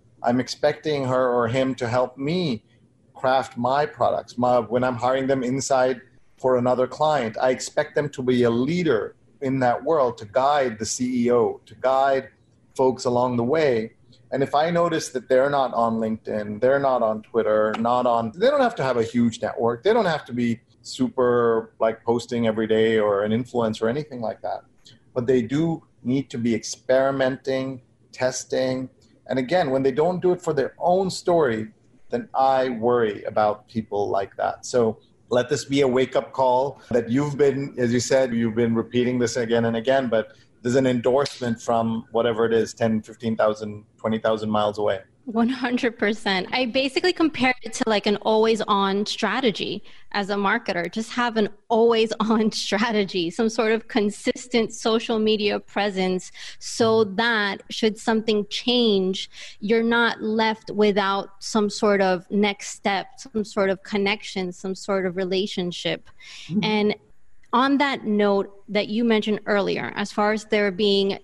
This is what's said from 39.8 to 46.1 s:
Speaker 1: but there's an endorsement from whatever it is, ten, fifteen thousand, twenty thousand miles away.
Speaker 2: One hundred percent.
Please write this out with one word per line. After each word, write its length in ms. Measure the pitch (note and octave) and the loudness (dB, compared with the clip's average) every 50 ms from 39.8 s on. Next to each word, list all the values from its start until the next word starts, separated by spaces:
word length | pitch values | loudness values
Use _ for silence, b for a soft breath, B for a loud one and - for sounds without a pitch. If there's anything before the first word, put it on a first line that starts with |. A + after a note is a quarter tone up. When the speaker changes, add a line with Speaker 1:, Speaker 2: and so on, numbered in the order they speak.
| A2+ B2+ C3+ C3+ C3 A#2 | 0 2 2 2 2 2
Speaker 1:
but 220 | A2+ A2 G#2+ - b b b b _ _ - | 0 -2 -2 -4 b b b b _ _ -4
there's 120 | B2 B2 | 0 2
an 120 | C#3 C3 | 2 2
endorsement 760 | B2+ B2 A#2+ A2+ B2+ B2 C#3 C#3 - - - B2+ A#2+ A2+ - | 2 0 2 2 2 2 2 0 -2 -4 -6 -4 -4 -4 -4
from 440 | - B2+ A#2+ A2+ A2+ A2+ A2+ A2+ - - | -2 -2 0 0 0 0 -2 -4 -8 -4
whatever 340 | - A#2 A#2 A#2+ A2+ A2 A#2 | -2 0 0 2 2 0 0
it 80 | A2 A2+ | 2 2
is, 200 | A2+ G#2 - - | 2 0 0 -2
ten, 280 | - A#2 A2 A2 G#2+ | -2 0 0 0 -2
fifteen 340 | - - A2 - A#2+ A2+ A2+ | -4 -8 -14 -8 -6 -4 0
thousand, 480 | A2 A2 G#2+ G#2+ G#2+ A2 G#2 G#2 G#2 - _ _ | 0 0 0 0 -2 -8 -12 -12 -14 -18 _ _
twenty 220 | _ - A2 A2 A2 | _ -4 -4 -2 0
thousand 320 | - A2+ A2 G#2+ A2 A2 | 0 0 0 0 -2 -2
miles 260 | G#2+ G#2+ G#2 G#2+ G2 | 0 0 0 0 -2
away. 220 | G#2+ G#2 G#2 G2+ F#2+ - _ _ _ _ | -2 -2 -2 -2 -4 -8 _ _ _ _
Speaker 2:
One 240 | C4 G#3 A#3 A#3 A#3+ | -6 -2 0 0 0
hundred 480 | C4 B3 C4 B3 B3 B3 - A#3 A3+ | -2 -4 -4 -2 -2 -2 -2 -4 -2
percent. 520 | - - G3+ | -2 -2 -2